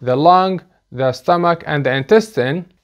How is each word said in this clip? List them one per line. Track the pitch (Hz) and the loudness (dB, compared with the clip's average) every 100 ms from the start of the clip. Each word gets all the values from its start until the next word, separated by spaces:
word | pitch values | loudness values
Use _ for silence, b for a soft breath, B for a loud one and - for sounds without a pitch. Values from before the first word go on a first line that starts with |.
the | 123 127 | -4 2
lung, | 165 180 190 185 - _ _ | 4 4 2 -4 -10 _ _
the | 123 131 | -4 -4
stomach, | 127 - 175 170 165 - | -2 -2 0 0 -2 -4
and | 151 | -4
the | 131 | -2
intestine. | 135 135 220 220 - 123 170 175 _ | -2 2 0 0 -4 -4 -4 -10 _